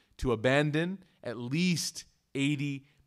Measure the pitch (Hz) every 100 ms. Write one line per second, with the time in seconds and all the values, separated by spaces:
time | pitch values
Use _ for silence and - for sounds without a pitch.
0 | _ - 131 110 127 139 151 151 175 190
1 | - _ 123 113 123 156 185 156 - -
2 | - _ _ 139 139 143 143 139 _ _